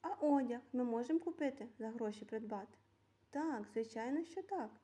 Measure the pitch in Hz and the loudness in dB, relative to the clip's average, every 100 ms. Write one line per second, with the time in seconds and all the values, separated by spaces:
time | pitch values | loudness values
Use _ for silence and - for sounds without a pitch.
0 | 330 - 294 277 247 240 - 254 247 233 | -4 2 6 6 6 -2 -2 0 2 2
1 | 247 330 339 330 285 269 220 - 220 226 | 2 0 0 0 -2 -2 -12 -8 -6 -2
2 | 214 208 - 220 220 202 208 - _ _ | -4 -4 -6 -6 -4 -6 -8 -18 _ _
3 | _ _ _ 277 320 240 208 226 226 226 | _ _ _ -2 0 -2 -2 -4 -2 -4
4 | 240 294 330 392 370 370 220 - | 0 0 -2 -8 -4 -4 -4 -10